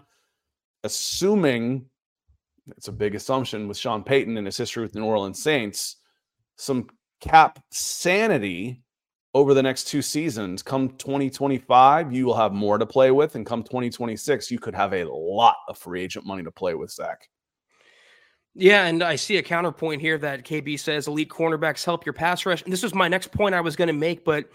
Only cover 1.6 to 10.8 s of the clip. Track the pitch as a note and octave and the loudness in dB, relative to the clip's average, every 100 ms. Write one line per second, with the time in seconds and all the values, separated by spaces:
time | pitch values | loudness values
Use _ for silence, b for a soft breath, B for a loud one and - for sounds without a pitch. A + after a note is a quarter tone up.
1.6 | A#2 C3 B2+ _ _ _ _ _ _ _ | -2 -4 -8 _ _ _ _ _ _ _
2.6 | - - - F#2 G#2 G2 - C3 B2+ G#2+ | -20 -18 -14 -4 -4 -4 -2 -2 -2 -6
3.6 | G#2 G2 B2+ G#2+ G2 C#3 G#2 A2+ G2+ - | -8 -6 -4 -6 0 0 2 -4 -6 -6
4.6 | A#2+ A#2+ A2 G#2+ A2 G#2+ G2 F#2 D3+ D3 | -6 -6 -8 -4 0 0 -2 -4 0 0
5.6 | G#2+ - - - _ _ _ _ _ - | -2 -6 -10 -12 _ _ _ _ _ -14
6.6 | - B2+ - _ _ _ - D#3 D3+ - | -4 -4 -4 _ _ _ 4 6 6 2
7.6 | _ - - - F3 G3 A3+ D#3 G2+ F2 | _ -10 -8 -4 0 2 2 0 0 -6
8.6 | A#2 B2+ _ _ _ _ _ C3+ C#3 C3+ | -8 -12 _ _ _ _ _ 4 6 6
9.6 | C3 B2+ - D3 C3 D3+ E3 A2+ G2 F#2 | 4 -2 -4 -4 -2 -4 -4 -4 -6 -8
10.6 | - C3+ | -4 -2